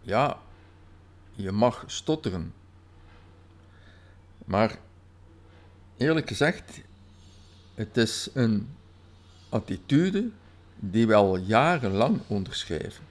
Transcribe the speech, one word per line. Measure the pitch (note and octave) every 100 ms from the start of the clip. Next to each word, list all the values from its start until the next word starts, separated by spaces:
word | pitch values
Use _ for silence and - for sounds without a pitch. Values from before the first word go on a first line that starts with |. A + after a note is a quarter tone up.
"Ja, | - G#2 C#3 - - - - - - - - - -
je | - F#2+
mag | G2+ A#2+ A2+ -
stotteren." | - - D#3 B2 F2+ F2 - - - - - - - - - - - - - - - - - - -
Maar | - F#2+ A2 - - - - - - - - - - - - -
eerlijk | C#3 D#3+ -
gezegd, | G2+ D3 - - - - - - - - - - - -
het | - G#2+ -
is | A2 - -
een | C3+ A#2 G#2 - - - - - - - - -
attitude | A2 - F#2+ - C#3+ F#3 G3 A#3 - - - - -
die | G2+ G#2 A2+
we |
al | G#2+ G2 F#2
jarenlang | F#2 A2 D3+ F3 A#2 G2 A#2+ - -
onderschrijven. | G2+ F#2 - - D#2 - - -